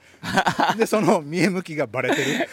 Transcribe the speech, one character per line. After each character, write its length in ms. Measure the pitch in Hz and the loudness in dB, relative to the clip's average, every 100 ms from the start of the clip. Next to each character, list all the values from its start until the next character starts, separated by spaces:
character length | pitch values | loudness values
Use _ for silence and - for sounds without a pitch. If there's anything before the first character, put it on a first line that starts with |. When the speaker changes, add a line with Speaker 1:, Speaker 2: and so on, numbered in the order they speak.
| _ - - | _ -16 -4
Speaker 1:
<laughs> 480 | 208 - - 175 202 | 0 0 2 0 0
Speaker 2:
で、 80 | 226 | 0
そ 140 | 214 | 2
の 220 | 214 196 | 4 2
見 180 | 143 175 | 0 0
え 80 | 202 | 0
向 160 | 185 | 0
き 140 | - 151 | -4 -4
が 100 | 127 | -4
バ 140 | 127 | -2
レ 120 | 123 | -2
て 40 | 131 | 0
る。 320 | 135 - - | 0 -2 -4